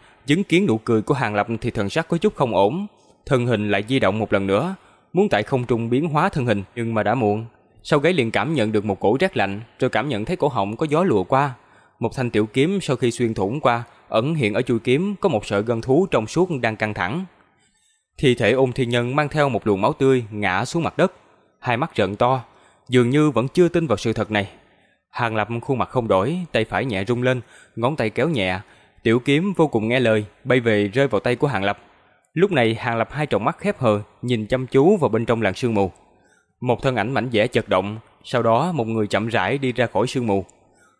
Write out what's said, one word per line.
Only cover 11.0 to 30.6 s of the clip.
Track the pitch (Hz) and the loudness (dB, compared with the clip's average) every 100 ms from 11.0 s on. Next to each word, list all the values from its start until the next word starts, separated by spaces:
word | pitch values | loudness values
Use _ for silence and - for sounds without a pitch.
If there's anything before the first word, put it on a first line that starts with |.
lùa | 190 107 | 2 2
qua. | 90 131 139 123 _ _ _ _ | 2 0 0 -4 _ _ _ _
Một | 117 - | -6 -4
thanh | 123 | -2
tiểu | 110 110 | 0 0
kiếm | 131 151 202 | 0 0 0
sau | - 127 | -2 -2
khi | 123 | -2
xuyên | - 117 | 0 -2
thủng | 110 98 117 | 0 -4 0
qua, | 127 117 120 - _ | 0 0 -4 -16 _
ẩn | 110 127 160 | -2 0 0
hiện | 110 | 0
ở | 104 | 0
chuôi | 131 117 | 0 -2
kiếm | 117 135 196 202 | 2 0 0 -2
có | 151 | 0
một | 110 - | 0 0
sợi | 101 | -2
gân | 110 117 | 0 -4
thú | 120 135 190 | 2 2 2
trong | 131 110 | 0 0
suốt | 160 180 147 | 0 0 0
đang | 117 110 | -4 -2
căng | 110 | -4
thẳng. | 104 90 143 185 _ _ _ _ _ _ _ _ - | -2 -4 -4 -8 _ _ _ _ _ _ _ _ -2
Thi | 143 120 | 0 2
thể | 107 | 2
Ôn | 127 135 | 2 2
Thiên | 120 120 | 0 0
Nhân | 120 120 139 | 0 0 -2
mang | 147 | -2
theo | 156 143 | 0 0
một | 110 113 | 0 0
luồng | 98 | 0
máu | 107 | 0
tươi | 156 135 131 110 | 2 2 2 0
ngã | 104 98 92 120 | -4 -2 -2 -2
xuống | 170 | -4
mặt | 139 - | -4 0
đất, | 185 - _ _ _ _ | -2 -2 _ _ _ _
hai | - 120 | -4 -2
mắt | 160 | -2
trợn | - 98 101 | -2 -2 0
to, | 123 131 117 _ _ _ _ | 0 0 -4 _ _ _ _
dường | 123 120 | 2 4
như | 139 151 | 4 2
vẫn | 123 131 | 2 0
chưa | - 175 | 2 2
tin | 170 160 | 2 0
vào | 104 | 0
sự | 117 | 0
thật | 110 101 | -2 -2
này. | 104 101 - _ _ _ _ _ | -2 -4 -8 _ _ _ _ _
Hàng | - 117 110 | -6 -4 -2
Lập | 104 117 | -4 -6
khuôn | - 131 | -4 -2
mặt | 95 | -2
không | 131 113 | -2 0
đổi, | 95 107 175 170 | 0 0 -4 -4
tay | 120 110 | -2 -2
phải | 113 131 | -2 -2
nhẹ | 95 101 | -4 -2
rung | 120 | 0
lên, | 123 127 - - - - | 0 -2 -6 -20 -18 -4
ngón | 120 156 | -2 0
tay | 110 | -2
kéo | 107 143 | 0 -2
nhẹ, | 143 92 92 - - _ _ | 0 -2 -4 -8 -20 _ _
tiểu | 113 120 | 2 2
kiếm | 123 143 196 | 4 0 0
vô | 175 156 | 0 0
cùng | 113 110 | 2 0
nghe | 123 | 2
lời, | 120 110 107 _ | 2 2 0 _
bay | 131 | 0
về | 131 | 0